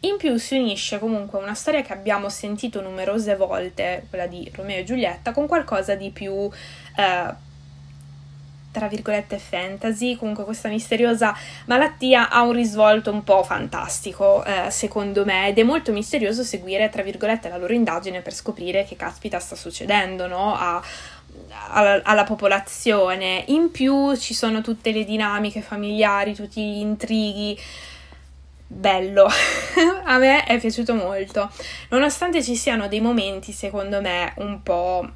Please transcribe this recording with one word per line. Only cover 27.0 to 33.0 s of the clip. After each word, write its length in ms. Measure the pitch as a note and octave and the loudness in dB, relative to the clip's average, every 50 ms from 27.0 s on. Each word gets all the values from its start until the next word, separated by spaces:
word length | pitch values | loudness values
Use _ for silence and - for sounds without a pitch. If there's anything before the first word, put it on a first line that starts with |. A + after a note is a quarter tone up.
| - A3+ A3+ A3 G#3+ G#3 G3+ G3+ G#3 G#3 G#3+ - - - - - - - - - - - - - - - - - - - - - - - | -4 -2 -2 -2 -2 -2 -4 -6 -6 -8 -8 -8 -12 -16 -16 -18 -18 -18 -20 -20 -20 -20 -20 -20 -20 -20 -20 -20 -20 -20 -20 -20 -20 -18
Bello, 560 | - F#3+ F#3+ G3 F#3+ F#3 F#3 F#3+ G3 G3 G3 G3+ | -16 -2 2 2 2 2 0 2 6 8 8 8
<laughs> 800 | - - - - - - - - - E4+ E4 E4+ F#4 F#4+ F#4 | 8 2 2 0 0 -4 -4 0 2 4 4 4 4 0 0
a 120 | E4 B3+ B3+ | 2 4 6
me 260 | C4 C4 C4+ D4 - | 6 6 6 4 4
è 160 | - A#3 A#3+ | 2 0 2
piaciuto 340 | A3+ A3+ A3 - A#3+ A3+ A#3+ | 2 -2 -2 -2 -2 0 0
molto, 560 | A3 F#3+ F3+ G3 G3 G3 G3 - G#3 G3+ G#3 - - - - - - - - | 0 0 -2 -4 -4 -6 -4 -2 -4 -4 -4 -6 -12 -14 -14 -14 -14 -10 -2
nonostante 540 | - B3+ C#4 D4 C#4 - F4 F4+ E4+ E4 B3+ | 0 2 2 2 0 0 -2 0 0 0 0
ci 120 | A#3+ A#3+ | 0 -2
siano 320 | A3+ - C#4+ A#3+ A3 G#3 G3+ | -2 0 0 0 0 -2 -2
dei 140 | G3+ G#3+ | 0 2